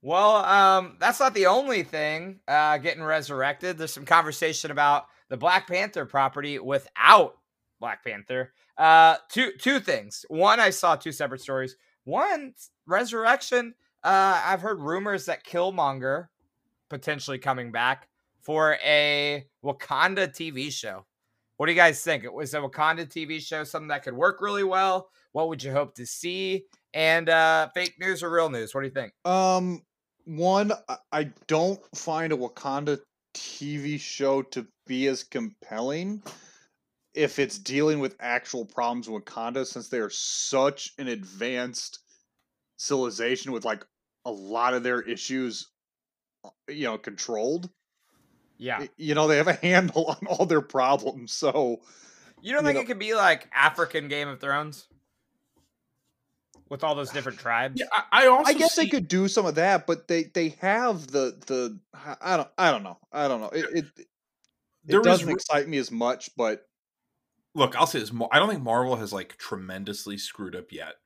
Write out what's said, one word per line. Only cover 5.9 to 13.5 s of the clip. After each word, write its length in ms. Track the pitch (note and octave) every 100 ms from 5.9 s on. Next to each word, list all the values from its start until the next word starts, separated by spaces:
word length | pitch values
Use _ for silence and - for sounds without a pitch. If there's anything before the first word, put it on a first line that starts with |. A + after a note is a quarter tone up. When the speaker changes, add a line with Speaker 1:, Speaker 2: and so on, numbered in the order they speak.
| F#3 C3+
Speaker 1:
property 540 | C#3+ C3+ C#3+ C#3+ C#3
without 760 | B2 C#3 - - C3 G#3 D#3+ - _ _ _ _
Black 240 | A#2 G2+
Panther. 500 | B2 G#2 - B2+ C3 _ _ -
Uh, 400 | D#3+ D#3+ E3 D#3+ _
two, 240 | A3 B3+ -
two 200 | B3+ C#4
things. 460 | G3 C3 G#2 - -
One, 300 | D#3+ G3 A3+
I 100 | G#3+
saw 260 | - F3 D3+
two 160 | D#3+
separate 300 | C#3+ C#3+ C3
stories. 340 | - C3 C3 - _ _
One, 500 | - F#3 F#4 E4+ C#4 - - _ -
Resurrection, 880 | F#3 B3 A3+ A3+ C#4 -